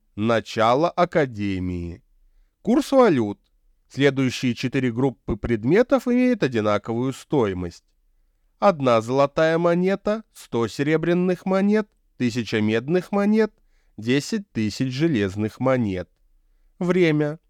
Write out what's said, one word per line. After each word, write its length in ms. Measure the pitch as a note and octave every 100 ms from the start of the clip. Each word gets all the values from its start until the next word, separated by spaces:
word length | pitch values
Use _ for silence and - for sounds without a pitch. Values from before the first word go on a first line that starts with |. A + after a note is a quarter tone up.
| _
Начало 760 | - A2 A2+ - A2+ A2 B2+ E3+
Академии. 1120 | - F3+ F3 C#3 G#2+ G2+ F#2+ F2+ F2 E2+ E2+ _ _ _ _ _ _
Курс 320 | - C4+ -
валют. 480 | C4+ A#3+ C#3 G#2 G2+ _ _ _ _ _
Следующие 600 | - C#3 C3+ C3 - B2+
четыре 360 | A#2 B2+ C3+ B2+
группы 460 | A2+ C3+ - - A2+
предметов 720 | A#2 A#2 A#2 F#3+ B3 C4+ B3
имеют 340 | A#3+ B3+ A#3+
одинаковую 720 | D3+ A#2 G#2 G#2 - A2+ C3
стоимость. 720 | C3 - D3+ G#2+ F2+ F2 - _ _ _ _ _ _ _ -
Одна 440 | G3+ E3 C3 A#2
золотая 560 | A2+ C3+ C#3+ - D#3+ E3
монета, 680 | E3+ F3 F#3 G3 - A3 -
сто 340 | - - A#2+ A2+
серебряных 760 | - C#3+ D#3+ E3 F3 F3+ F3+
монет, 460 | F#3+ F#3+ G3+ G#3+ G#3+ _ _ -
тысяча 460 | B2 A#2 A2 A2+
медных 500 | G#2+ A2+ C3 F3+ F3
монет, 400 | G3+ G3+ G#3+ A3 _ _ _ _ -
десять 520 | G#2+ C3+ - A3+ G3+
тысяч 440 | - G#2+ - C3
железных 680 | B2+ E3+ B2+ G2+ G2+ A2 -
монет. 480 | B2+ C3 A2 F2+ F2+ _ _ _ _ _ _ -
Время. 600 | F3+ F#3 E3+ D3+ D3 D#3 _